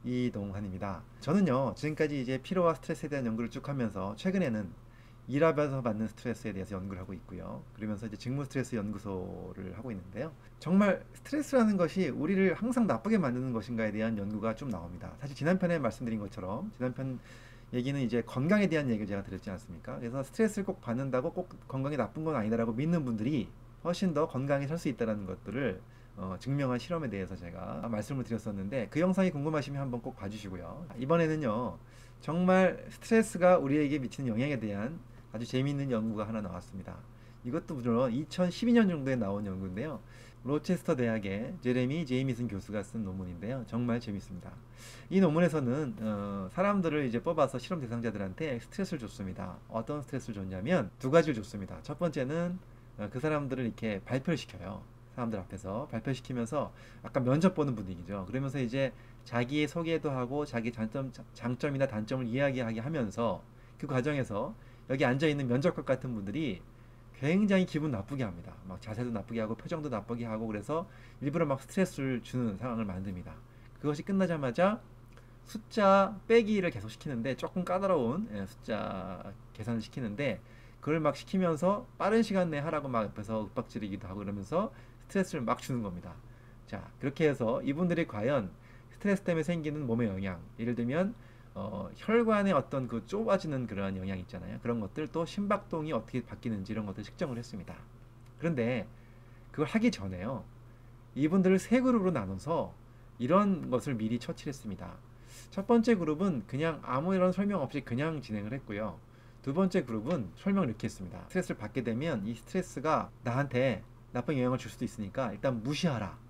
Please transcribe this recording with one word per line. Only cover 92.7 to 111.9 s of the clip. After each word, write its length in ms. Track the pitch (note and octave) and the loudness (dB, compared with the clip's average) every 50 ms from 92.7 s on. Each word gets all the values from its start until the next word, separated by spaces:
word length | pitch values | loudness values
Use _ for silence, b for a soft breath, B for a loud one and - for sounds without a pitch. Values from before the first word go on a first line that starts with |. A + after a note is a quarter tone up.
| - C3+ B2+ | -2 -2 -2
그 200 | A#2 A#2 A2+ G2 | -2 -4 -4 -4
좁아지는 580 | - F#3+ G#3 A3+ G#3+ G3 F#3+ F#3+ D#3+ C#3+ C3 B2 | -2 -2 0 4 4 4 4 2 -2 -2 -2 -2
그러한 320 | A2 G#2+ F#2+ G2 G2 F#2+ | -2 -2 -2 -2 -2 -2
영향 220 | F#2 F#2 F#2+ F#2+ F#2 | -2 -4 -4 -4 -4
있잖아요. 400 | F2 - - F#2 F2 F#2 G#2+ - | -6 -8 -10 -10 -10 -10 -10 -4
그런 180 | - A#2 A#2+ A#2 | -2 0 0 0
것들 280 | G#2 F#2+ - D3+ D#3 | -2 -4 -4 -6 -6
또 180 | - - D#3+ E3+ | -2 -2 -2 -2
심박동이 640 | D#3+ - - G3+ G3+ G#3+ G3 G#3 - - D#3+ D3+ D#3 D#3 | -2 -2 -4 0 2 0 0 0 -4 -4 -4 -2 0 -2
어떻게 300 | - A2 - - B2+ A#2+ | -2 -2 -2 -4 -4 -4
바뀌는지 480 | - G#2+ - - A#2+ A2 G2+ F#2+ - | -4 -14 -6 -4 -4 -2 -2 -4 -4
이런 140 | G#2+ A2 G#2+ | -4 -4 -4
것들 180 | G2+ F#2+ - G2+ | -4 -6 -8 -10
측정을 360 | - - - F#3 D3 A#2+ A#2 | -12 -6 -6 -4 -4 -4 -6
했습니다. 360 | A#2+ - - G2 - - - - - - - - - - - - - - - | -8 -8 -10 -12 -10 -12 -14 -14 -16 -20 -20 -20 -20 -20 -20 -20 -20 -20 -12
그런데 500 | - D3+ E3+ E3 B2 A2 A#2 B2+ A2+ F2+ B B B B B B B B B B B B B | -4 -2 0 0 2 2 2 0 -2 -4 B B B B B B B B B B B B B
그걸 160 | - - D3+ | -2 -2 -2
하기 240 | - - A3 A3 B3 | 2 2 4 4 4
전에요, 560 | - - G2 F#2+ F#2 F2+ F#2 A#2+ C3+ G#2 F2 - - - B B B B B B B B B - - | 2 2 -6 -6 -4 -4 -4 -4 -4 -6 -8 -12 -18 -20 B B B B B B B B B -8 0
이분들을 420 | B2+ C#3+ D#3 F3+ G3 F3+ F#3+ F#3+ | 0 2 4 6 6 8 8 6
세 240 | F#3 - - A3 C4 | 6 6 4 4 6
그룹으로 300 | B3 C4 B3 A3+ F#3 F#3 | 6 6 4 6 4 2
나눠서 640 | E3+ B2+ G2 F#2+ G2 F#2 - C#3+ E3 D3+ A2+ E2+ - - B B B B B B B | 2 2 -2 -2 -4 -6 -2 -2 0 0 0 -2 -8 -16 B B B B B B B
이런 540 | - A#2+ B2+ E3 G3 G#3 G3+ F#3+ D3+ C3+ B2+ | -4 2 4 6 6 6 6 2 0 0 0
것을 240 | B2 B2 - C#3+ C3+ | 0 0 0 0 -2
미리 240 | A2 A2 A2 A#2+ A#2+ | 0 0 0 0 -2
처치를 320 | - - - - - D3+ | -2 -6 -8 -6 -8 -8
했습니다. 440 | C3 - - G#2+ F#2+ F2 F2+ F2 E2+ - - - B B B B B B B B | -8 -8 -8 -10 -8 -8 -10 -12 -12 -16 -18 -20 B B B B B B B B
첫 160 | - G3 F#3+ | -6 -6 4
번째 300 | - A#3 A#3 A3 A#3+ A3+ | 6 6 6 8 6 6
그룹은 480 | F#3 E3+ D3+ D3+ D3+ G3 G3+ D#3+ A#2+ - | 6 4 0 2 2 2 2 2 0 -2
그냥 360 | - - C3+ D#3 E3 D#3 C3 - | -2 -2 2 2 2 0 -2 -4
아무 320 | - B2 C3+ D#3 F#3 F#3+ | -2 0 0 2 2 4
이런 160 | F#3 F3+ F#3 | 6 6 4
설명 320 | F3 F#3 G3+ G3+ G3+ E3+ C#3 | 4 4 2 2 2 0 0
없이 180 | B2 - C#3+ | 0 -2 -4
그냥 400 | B2+ - A#2 B2 D3 E3 D#3+ D3 | -2 -2 0 0 0 0 -2 -4
진행을 320 | A#2+ - A2 G#2 G2+ G#2+ B2+ | -4 -4 -4 -4 -2 -4 -6
했고요. 460 | C#3 - - G#2 G2+ A2 G2+ E2 - - B B B B B B B | -6 -6 -6 -4 -4 -4 -4 -6 -8 -16 B B B B B B B
두 140 | - C3+ C#3 | -6 -2 2
번째 300 | E3+ G3 F#3 - F#3 D3 | 4 4 4 4 2 0
그룹은 440 | A#2 A2+ A2 G#2+ C3+ F3+ D3+ G#2+ E2+ - | 2 -2 -2 0 0 0 0 -2 -6 -8
설명을 340 | - - G3 G3 G3 F3 A#2+ | -4 0 2 4 4 4 2
이렇게 160 | G#2+ - - | 0 -2 -4
했습니다. 380 | G#2+ - - F#2+ F2 F2+ F2+ F2 - | -6 -4 -6 -10 -10 -10 -12 -12 -4
스트레스를 280 | - F#3 F3 - E3 | -2 -2 -2 -2 -6
받게 260 | - G#2 - - C3 A2+ | -6 -6 -4 -4 -2 -2
되면 440 | A#2 | 0